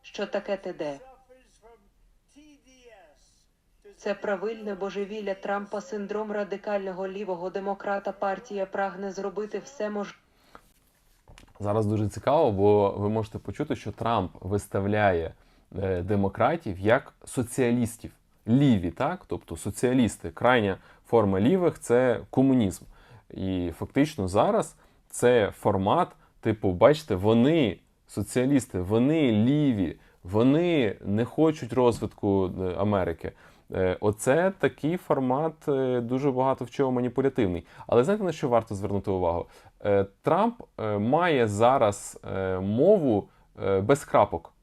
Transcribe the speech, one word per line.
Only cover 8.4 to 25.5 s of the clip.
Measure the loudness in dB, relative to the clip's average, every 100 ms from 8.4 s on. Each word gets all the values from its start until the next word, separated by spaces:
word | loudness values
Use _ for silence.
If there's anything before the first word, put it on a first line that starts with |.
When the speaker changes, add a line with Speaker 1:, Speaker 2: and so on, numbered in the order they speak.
| -8 -8 -6
Speaker 1:
прагне | -4 -4 -6 -10
зробити | -8 -8 -8 -8 -10
все | -12 -10 -8
мож- | -6 -8 -14 _ _ _ -20 _ _ _ _ _ _ _ -20 -20 _
Speaker 2:
Зараз | -2 -2 0
дуже | -2 -2
цікаво, | -4 0 2 2
бо | 4 4 4 2 0
ви | -2
можете | -2 -6 -10
почути, | -12 -10 -6 -6
що | -8
Трамп | -6 -2 -2 -4 -8
виставляє, | -4 -4 -2 -4 0 2 2 2 -4 -12 _ _ _ -6
е, | -4 -4
демократів | -2 0 0 0 0 0 -6 -2
як | 2 2 0 _ -8
соціалістів. | -6 -4 0 2 2 -2 -6 -18 _ _ _ 0
Ліві, | 4 6 4 0
так? | -2 -4 -4 -8
Тобто | -10 -8 -10
соціалісти, | -8 -2 0 2 2 -2 -14
крайня | 0 2 4 2 -4 -10 -20 0
форма | 2 4 2
лівих — | 2 2 0 -2
це | 0 2 2 0 -2
комунізм. | 0 2 4 2 -2 -18 -20 _ -20 _
І | -8 -4 -2 -4 -6
фактично | -4 0 0 -2 -2
зараз | 2 2 0 -4 -10 _ _ _
це | 0 4 4 2